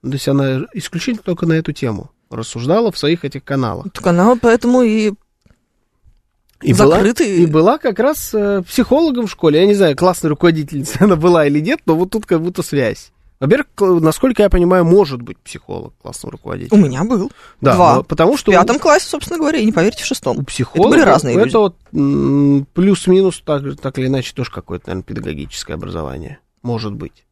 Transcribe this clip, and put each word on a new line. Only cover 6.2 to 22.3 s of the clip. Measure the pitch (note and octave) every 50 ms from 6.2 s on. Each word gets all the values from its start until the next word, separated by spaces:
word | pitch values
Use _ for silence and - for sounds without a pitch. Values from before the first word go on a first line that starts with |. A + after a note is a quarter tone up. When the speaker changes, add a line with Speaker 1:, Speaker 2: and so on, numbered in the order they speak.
| _ _ _ _ _ _ _ _
Speaker 1:
И | - - B2
была, | - - C#3 D#3+
Speaker 2:
закрытый. | G3+ G3 G#3 A#3+ - F4 G#3+ G3 E3+ F3
Speaker 1:
и |
была | D#3+ D3 D#3 D#3+ G3+ C4+
как | D#4 - C4+ G3+ -
раз, | A3+ C#4 D4+ - - - -
э, | G#3+ G#3 G3+ G3+ G3 F3+
психологом | - - - A3+ - B3 D4 E4+ D#4+ C4 A#3+ A#3
в | G3+
школе. | - _ - D#3+ D3 D#3
Я | F#3
не | G3+ G#3
знаю, | G3+ G3 D#3+ C#3
классной | - E3+ F#3 F3 - - D#3+
руководительницей | D3+ - - F3 E3+ D#3 D3+ C#3+ D#3+ C#3+ C3 - -
<laughs> | - E3+
она | G#3 F3+
была | D#3 D3+ F3+ F3 E3 D3+
или | C#3+ C#3+ D3
нет, | D3+ G3 D4 E4 _
но | - D#3+
вот | D#3+ F3+ F#3
тут | - A3 G#3
как | - F#3+ D#3+
будто | D#3+ F3+ F3+ - E3
связь. | - - C#3+ C3 A2 G2+ - - _ _ _ _ _ _ _
Во-первых, | C3+ C#3 G#3 C#4 D4 _ _
кл-, | - G3+ F#3 F#3 E3+
насколько | D#3+ D#3+ D#3 - - C4 A#3 - G#3
я | G3
понимаю, | - F3+ F3 F3 F#3 F#3 F3
может | D#3+ F3 G3+ G3 C#3 C3+ A#2+
быть | A#2+ - -
психолог | _ _ - - - _ - - F2 - - _ _
классным | _ - - - - -
руководителем. | - - _ - - F2+ - - A3 G#3 F#3+
Speaker 2:
У |
меня | C#3 B2+ C3 E3+
был. | A3+ B3+ G3+ F#3+ C#4 - _ - - _ _
Speaker 1:
Да, | - C3+ B2
Speaker 2:
Два. | E3 F3+ D#3+ C#3+
Speaker 1:
но | - -
потому | _ D#3+ - - G3 C#4+
что | C#4 - -
Speaker 2:
В | G3
пятом | F3 F3+ - A#3+
Speaker 1:
у | D4+
Speaker 2:
классе, | - E4+ D4 F#4 -
собственно | - - D4 - - F4 E4
говоря, | D#4 C#4+ D#4+ D4+
и | G#3+
не | A3
поверите, | - E3+ E3 G#3 - - -
в |
шестом. | - C4+ - - C3+ A#2+
Speaker 1:
у | -
Speaker 2:
Это | C#3 -
Speaker 1:
психолога | - - B2+ - - D#3+ F#3+ -
Speaker 2:
были | - E4+ D4+
разные | G3 C#3 - - C3 A#2+
Speaker 1:
это | F3+ A3
Speaker 2:
люди. | C3 -
Speaker 1:
вот, | A3+ G#3 F#3+ - _ _ _ -
м, | D#3 C#3+ C#3 C#3+ C#3 C#3 C3+